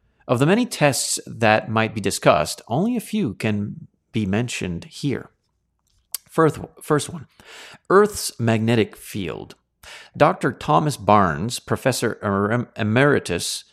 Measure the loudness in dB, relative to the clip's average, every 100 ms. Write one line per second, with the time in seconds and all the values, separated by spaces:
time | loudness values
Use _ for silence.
0 | _ _ -2 2 4 2 0 0 0 0
1 | -4 -6 -8 0 2 2 2 -2 -2 -2
2 | -4 0 2 4 2 -6 -6 -2 -2 -4
3 | -4 -2 -2 -2 -4 -2 -6 -10 -18 _
4 | _ -4 0 -2 -2 -6 -6 -6 -10 -8
5 | -6 -6 -8 _ _ _ _ _ _ _
6 | _ -18 _ 2 2 0 -12 -12 -2 -2
7 | -2 -12 -16 _ -20 -20 -20 -14 2 4
8 | 4 0 -10 -4 0 2 2 2 2 -2
9 | -14 -10 -8 -10 -14 -20 _ _ -20 -20
10 | -10 2 2 2 -4 -4 0 2 2 0
11 | 4 4 4 0 -4 -6 -6 -2 -2 -2
12 | -4 -4 -4 0 0 -2 -4 -4 0 4
13 | 4 2 0 -6 -4 -10 -12